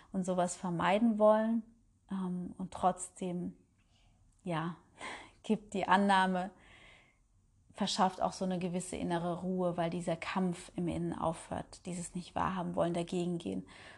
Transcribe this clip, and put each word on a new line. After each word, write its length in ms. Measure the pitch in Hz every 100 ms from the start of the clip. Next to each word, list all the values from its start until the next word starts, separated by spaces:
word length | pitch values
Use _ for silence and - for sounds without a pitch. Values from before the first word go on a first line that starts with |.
| -
und 120 | 190 180
sowas 300 | 180 180 -
vermeiden 640 | 180 170 175 202 233 214
wollen. 440 | 214 214 220 226 - - _ _ -
Ähm, 420 | 190 185 180 175 -
und 140 | 185
trotzdem, 840 | - 185 180 - - 185 175 180 - _ _ _ _ _ _ _ _
ja, 320 | 180 160 165 165 _ - -
<laughs> 340 | - - _
gibt 300 | - 214 -
die 140 | 196 -
Annahme, 640 | 185 202 190 190 180 185 - - - - - _ _ _ _ _ _ _
verschafft 480 | - 196 - 190 -
auch 120 | -
so 100 | -
eine 140 | 185 180
gewisse 380 | 180 175 175 -
innere 460 | 180 170 175 175
Ruhe, 360 | 180 185 180 170
weil 140 | 170
dieser 240 | 175 170 165
Kampf 560 | - 190 185 170 - -
im 120 | 170
Innen 260 | 160 170
aufhört, 720 | - 165 170 - - - - -
dieses 300 | 175 175 180
nicht 180 | 170
wahrhaben 420 | - 175 185 175 175
wollen, 200 | 170 170
dagegen 420 | 170 180 175 170
gehen 300 | - 190 - - -